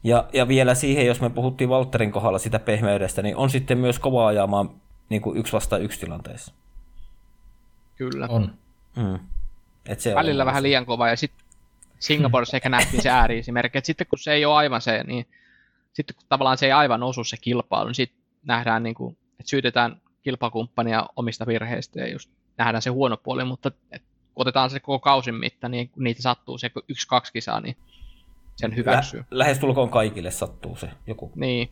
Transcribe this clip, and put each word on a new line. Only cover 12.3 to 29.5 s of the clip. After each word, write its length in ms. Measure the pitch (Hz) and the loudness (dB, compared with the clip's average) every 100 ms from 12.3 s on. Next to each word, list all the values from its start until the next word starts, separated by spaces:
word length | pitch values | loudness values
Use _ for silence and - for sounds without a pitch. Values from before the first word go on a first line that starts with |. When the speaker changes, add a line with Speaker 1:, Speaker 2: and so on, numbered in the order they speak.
| 123 117 131 | 2 0 -2
Speaker 2:
ehkä 120 | 131 | 2
nähtiin 340 | 123 - 123 | 2 2 2
se 60 | 135 | 4
ääriesimerkki, 680 | 127 120 117 113 120 120 139 | 6 6 2 -2 -2 0 -2
et 80 | - | -4
sitten 220 | 160 180 | -4 -2
kun 120 | - | -2
se 120 | - | 2
ei 120 | 147 147 | 2 4
oo 80 | 151 | 4
aivan 260 | 147 120 | 4 0
se, 220 | 120 110 | 0 -2
niin 240 | - 123 - _ _ _ _ _ _ | -2 -8 -8 _ _ _ _ _ _
sitten 220 | - 147 - | -10 -10 -12
kun 100 | _ | _
tavallaan 280 | 135 135 127 | 2 2 4
se 80 | 139 | 4
ei 60 | |
aivan 320 | 139 147 117 | 6 4 2
osu 200 | 123 123 | 0 -4
se 140 | 113 117 | -8 -6
kilpailu, 500 | - 120 - 110 110 | -2 -2 0 -2 -2
niin 80 | 123 | -2
sit 160 | 123 _ _ _ | -4 _ _ _
nähdään 400 | 143 117 117 113 | -2 0 2 0
niinku, 340 | 117 113 123 - _ _ | -2 -6 -10 -10 _ _
et 80 | - | -4
syytetään 540 | 139 127 123 120 - _ _ | 0 2 2 0 -2 _ _
kilpakumppania 840 | 139 127 117 113 120 - 117 113 - - | -8 -4 -4 -4 -6 -4 0 0 -2 -6
omista 320 | 117 - 113 | -6 -6 -4
virheistä 520 | 113 113 120 - - | -4 -4 -8 -8 -10
ja 120 | 120 | -10
just 180 | - - _ _ - | -10 -16 _ _ 0
nähdään 240 | 117 113 | 0 0
se 80 | 127 | -2
huono 280 | 127 135 110 | 0 0 -2
puoli, 260 | - 131 127 | -6 -4 -4
mutta 260 | 127 - - _ | -4 -6 -8 _
et 100 | 156 _ _ _ | -20 _ _ _
kun 80 | - | -2
otetaan 280 | 127 135 127 | 0 2 0
se 100 | 135 | -4
koko 200 | - 135 | -4 0
kausin 360 | 143 139 123 117 | 4 2 2 -6
mitta, 340 | 120 _ 123 | -6 _ -8
niin 200 | 123 123 | -6 -8
kun 140 | - | -4
niitä 180 | 123 117 | -4 0
sattuu 360 | 127 123 - 127 | -2 -2 -6 -10
se 140 | 123 - - | -8 -10 -12
yksi, 180 | 135 - | -10 0
kaksi 260 | 127 - | 0 0
kisaa, 260 | 117 113 107 | -10 -4 -4
niin 160 | 107 - _ - - - _ - - - | -6 -14 _ -20 -20 -20 _ -20 -20 -8
sen 200 | 113 110 | -6 -2
hyväksyy. 440 | 107 123 135 117 | 2 2 0 -12
Speaker 1:
Lä-, 60 | - 127 | -8 0
lähestulkoon 500 | 143 | 2